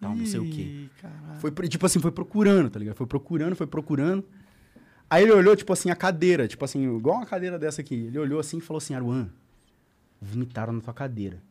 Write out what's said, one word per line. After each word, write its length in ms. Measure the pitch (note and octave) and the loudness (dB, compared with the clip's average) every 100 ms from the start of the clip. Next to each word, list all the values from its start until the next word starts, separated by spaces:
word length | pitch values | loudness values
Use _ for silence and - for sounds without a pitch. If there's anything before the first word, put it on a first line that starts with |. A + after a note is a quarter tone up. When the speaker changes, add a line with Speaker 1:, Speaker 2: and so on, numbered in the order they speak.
Speaker 1:
tal, 140 | G3+ A3+ | -8 -6
não 100 | A3+ | -4
sei 140 | F#3+ | -6
o 100 | E3 | -6
quê." 120 | D3+ | -8
Speaker 2:
Ih, 280 | C#3+ C#3+ C#3 - | -10 -12 -16 -20
caralho. 400 | F#3+ - - D3+ | -20 -18 -18 -8
Speaker 1:
Foi, 120 | D3+ | -6
pro-, 160 | D3+ F3 | -4 -4
tipo 160 | C#3+ F3+ | 0 2
assim, 140 | F3+ | 2
foi 120 | E3 | 0
procurando, 600 | E3 F3 G#3 G3+ G3 C3 | -2 -4 2 6 6 4
tá 80 | G#2 | -2
ligado? 160 | G#2 G#2 | -8 -8
Foi 100 | A#2+ | -4
procurando, 500 | C#3 - E3+ D#3+ F#3 | -4 -4 -4 -2 -4
foi 120 | D3+ | -6
procurando. 580 | D#3 D3 D3 D3+ F#3+ G3 - - _ _ _ _ _ _ | -6 -4 0 0 -2 -6 -16 -20 _ _ _ _ _ _
Aí 140 | D#3+ | 6
ele 100 | G#3+ | 8
olhou, 240 | G#3 F#3 G3+ | 10 10 6
tipo 160 | - | 4
assim, 200 | F3+ F3+ | -2 0
a 40 | F3 | 0
cadeira, 520 | F#3+ E3 F3 E3+ A2+ | -2 2 4 4 2
tipo 180 | - C3+ | -2 -6
assim, 320 | C#3 C3+ A#2 | -2 -2 0
igual 200 | A#2+ G#3+ | 0 0
uma 80 | A#3 | -4
cadeira 320 | F#3+ F3+ F3 | -6 -6 -6
dessa 220 | D3+ D3 | -6 -6
aqui. 120 | C#3 | -8
Ele 240 | B2 A2+ C3 | -8 -6 -6
olhou 220 | C#3+ D3+ | -4 -4
assim 180 | D3+ E3 | -4 -10
e 40 | |
falou 180 | E3 D#3 | -8 -10
assim, 160 | D3+ C3 | -8 -6
"Aruan, 340 | A#2+ B2+ G2+ - _ _ _ _ _ _ _ _ | -4 -4 -6 -12 _ _ _ _ _ _ _ _
vomitaram 540 | G2+ A2 B2 B2 A2+ | -10 -8 -8 -8 -6
na 80 | A2+ | -6
tua 120 | A2+ | -10
cadeira." 460 | A#2 C#3 A2+ G2 F2+ - | -10 -10 -8 -10 -12 -20